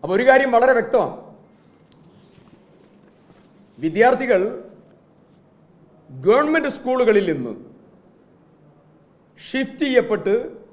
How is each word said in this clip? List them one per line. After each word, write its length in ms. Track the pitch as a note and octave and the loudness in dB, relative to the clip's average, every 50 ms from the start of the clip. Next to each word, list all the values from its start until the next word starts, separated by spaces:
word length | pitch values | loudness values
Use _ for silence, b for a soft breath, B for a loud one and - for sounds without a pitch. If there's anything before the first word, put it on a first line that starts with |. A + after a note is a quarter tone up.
| - | -6
അപ്പൊ 100 | D3 F#3 | -2 -2
ഒരു 60 | G3+ B3 | 2 4
കാര്യം 240 | C4 C4+ C4 C#4 C4 A#3 | 4 4 4 4 2 2
വളരെ 180 | A#3 B3 C4 B3+ | 2 4 4 2
വ്യക്തമാണ്, 400 | A#3 G#3+ - - A#3 E3+ B2+ - - - - - - _ _ _ _ _ _ _ _ _ _ _ _ _ - _ - - _ _ - _ - - _ _ _ _ _ _ _ _ _ _ _ _ _ _ _ - _ _ _ _ _ _ _ _ - A2 | 0 0 0 -2 -2 -2 -2 -8 -14 -20 -20 -20 -20 _ _ _ _ _ _ _ _ _ _ _ _ _ -20 _ -20 -20 _ _ -20 _ -20 -20 _ _ _ _ _ _ _ _ _ _ _ _ _ _ _ -20 _ _ _ _ _ _ _ _ -8 -8
വിദ്യാർത്ഥികൾ 580 | D#3+ D#3+ G3+ A3+ B3+ B3+ B3+ C4 B3 A3 F3+ F#3+ A3 B3+ - - - - - _ _ _ _ _ _ _ _ _ _ _ _ _ _ _ _ _ _ _ _ - _ _ _ _ - C3 C3 C3 | -6 0 2 4 4 4 2 0 0 0 0 0 -2 -6 -10 -16 -20 -20 -20 _ _ _ _ _ _ _ _ _ _ _ _ _ _ _ _ _ _ _ _ -20 _ _ _ _ -20 -20 -4 0
ഗവൺമെന്റ് 440 | F#3 A3+ C4+ D4+ D4+ D#4 E4 D4+ C#4 - | 2 2 2 2 0 0 -2 -2 -4 -8
സ്കൂളുകളിൽ 500 | - - B3 B3+ B3+ B3 A3 G#3+ G3+ G3 F3 | -8 -6 -4 -2 2 2 2 2 2 0 0
നിന്ന് 220 | D#3 C3+ B2 A#2 G#2 - - - - - - - _ _ _ _ _ _ _ _ _ _ _ _ _ _ _ _ _ _ _ _ _ _ _ _ _ _ _ _ _ _ - - | -4 -4 -6 -10 -12 -14 -18 -20 -20 -20 -20 -20 _ _ _ _ _ _ _ _ _ _ _ _ _ _ _ _ _ _ _ _ _ _ _ _ _ _ _ _ _ _ -16 -8
ഷിഫ്റ്റ് 360 | - C4 C4+ - - - D#4 | -6 -6 -6 -6 -6 -6 -4
ചെയ്യപ്പെട്ട് 480 | C#4 B3+ A#3+ A#3 - G#3+ G3+ - G3 - A#3+ - - - - - - | 2 2 2 2 2 -4 -4 -2 -2 -2 -2 -2 -6 -14 -18 -20 -20